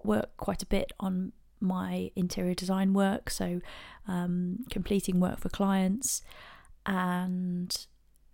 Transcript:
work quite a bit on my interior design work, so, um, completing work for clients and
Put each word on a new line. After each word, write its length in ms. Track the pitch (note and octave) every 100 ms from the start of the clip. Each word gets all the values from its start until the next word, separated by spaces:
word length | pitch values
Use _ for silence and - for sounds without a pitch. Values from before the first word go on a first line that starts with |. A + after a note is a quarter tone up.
work 320 | G#3 G#3+ - -
quite 260 | - F3+
a 40 | -
bit 260 | G3 - -
on 320 | F#3+ F#3 F#3 - - -
my 500 | F#3 F3+ F#3 F3+ F#3
interior 400 | - F3+ - F3+
design 380 | F3+ F#3 F#3+ G3
work, 380 | G3 G3 G3 -
so, 320 | - F#3 F3+ - - - - -
um, 600 | F3+ F3 F3 F3+ F#3 C4
completing 480 | G#3 F3+ G3+ F#3+ F#3
work 200 | F3+ -
for 100 | F#3
clients 720 | - G3 F#3+ F#3 G#3 - - - - - - - -
and 1000 | - F#3+ F3+ F3+ F#3 F3+ F3+ F3 F3+ - - - _ - -